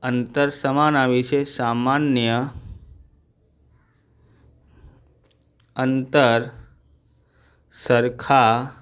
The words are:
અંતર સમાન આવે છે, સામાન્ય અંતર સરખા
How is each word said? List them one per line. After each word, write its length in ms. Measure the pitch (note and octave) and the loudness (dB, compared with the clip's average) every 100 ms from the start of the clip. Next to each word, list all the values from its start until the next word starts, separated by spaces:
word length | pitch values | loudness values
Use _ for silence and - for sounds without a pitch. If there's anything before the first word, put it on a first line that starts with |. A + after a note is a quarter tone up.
અંતર 460 | B2+ B2 A#2+ - C#3+ | -2 -4 -4 -2 -2
સમાન 480 | C#3+ C3+ C3+ D3+ D3 | -2 -4 0 2 2
આવે 260 | B2+ B2 | 2 0
છે, 200 | B2+ C#3+ | 0 -2
સામાન્ય 1040 | C#3+ - A#2+ A#2 B2 C#3 D3 B2+ A#2 A#2 C#3 - - - - - - _ _ _ _ _ _ _ _ _ _ _ _ _ _ _ _ _ - _ _ _ _ _ _ _ _ - | -4 -6 -4 -2 0 0 0 0 0 -2 -4 -10 -18 -20 -20 -20 -20 _ _ _ _ _ _ _ _ _ _ _ _ _ _ _ _ _ -20 _ _ _ _ _ _ _ _ -4
અંતર 720 | C3 C3 C3 D3+ B2+ A#2 A2+ - - _ _ _ _ _ _ _ _ _ _ | -2 -2 0 2 4 4 0 -14 -20 _ _ _ _ _ _ _ _ _ _
સરખા 1000 | - - A#2+ A#2+ A#2+ - C#3 A#2 A2+ C3+ - | -20 0 0 0 -4 0 4 4 2 -4 -16